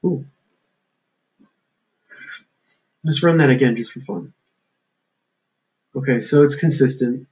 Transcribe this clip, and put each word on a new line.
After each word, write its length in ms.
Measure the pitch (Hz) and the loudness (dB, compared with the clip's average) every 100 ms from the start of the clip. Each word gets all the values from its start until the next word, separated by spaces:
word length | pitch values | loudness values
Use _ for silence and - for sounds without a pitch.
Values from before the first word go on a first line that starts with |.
Ooh. 220 | 180 147 135 _ _ _ _ _ _ _ _ _ _ _ _ _ _ _ _ _ _ - - - _ _ _ _ _ _ 160 | -4 -6 -10 _ _ _ _ _ _ _ _ _ _ _ _ _ _ _ _ _ _ -20 -20 -20 _ _ _ _ _ _ -4
Let's 180 | 147 | 0
run 140 | 170 165 | 2 4
that 120 | 143 | 4
again 280 | 127 131 117 | 4 2 0
just 160 | 113 | -6
for 80 | - | -12
fun. 320 | - 101 82 _ _ _ _ _ _ _ _ _ _ _ _ _ _ _ _ 135 | -12 -12 -12 _ _ _ _ _ _ _ _ _ _ _ _ _ _ _ _ -10
Okay, 240 | 135 120 | -2 -2
so 220 | - 147 | 2 4
it's 180 | 147 - | 4 2
consistent. 680 | 165 143 131 - 123 127 - | 0 2 0 0 -4 -4 -10